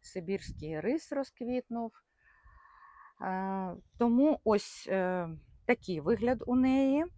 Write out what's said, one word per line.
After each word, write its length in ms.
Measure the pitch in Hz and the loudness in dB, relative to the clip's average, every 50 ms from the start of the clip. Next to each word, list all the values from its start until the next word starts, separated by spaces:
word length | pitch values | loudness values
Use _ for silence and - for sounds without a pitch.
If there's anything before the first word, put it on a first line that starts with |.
Сибірський 800 | _ - - 190 170 165 196 190 - - - - 156 151 160 156 | _ -10 -10 -10 -6 -4 -4 -4 -4 -8 -12 -10 -8 -8 -8 -4
рис 320 | 156 208 262 320 - - 302 | -2 -2 -2 -2 -4 -6 -6
розквітнув. 800 | 277 269 - _ _ 247 233 247 254 - _ 233 233 233 226 _ - _ _ _ _ _ _ _ _ _ - - - _ - - - - - - - - - _ _ - | -6 -6 -6 _ _ -6 -4 -4 -4 -4 _ -8 -6 -6 -8 _ -16 _ _ _ _ _ _ _ _ _ -20 -20 -20 _ -20 -20 -20 -20 -20 -20 -20 -20 -20 _ _ -6
Е, 520 | 190 190 185 190 190 190 190 190 185 175 - - _ _ - | -4 -4 -4 -4 -4 -4 -4 -4 -6 -8 -10 -16 _ _ 0
тому 420 | 240 240 233 240 277 311 311 - _ | 2 4 6 6 6 6 4 4 _
ось, 420 | 220 214 208 - - - - - - | 2 2 2 2 -4 -12 -12 -6 -2
е, 400 | 180 190 185 180 185 185 175 165 160 156 - - - - _ | 0 0 2 0 0 -2 -2 -4 -8 -12 -14 -20 -20 -14 _
такий 340 | - 247 - - - 185 156 | 0 0 0 0 -6 -6 -2
вигляд 420 | 143 165 233 202 214 240 254 226 - | 0 0 0 2 2 0 0 -2 -2
у 100 | - 247 | 0 2
неї. 480 | 254 254 262 262 269 269 269 269 294 320 359 - | 2 4 4 4 4 4 4 2 2 0 -2 -6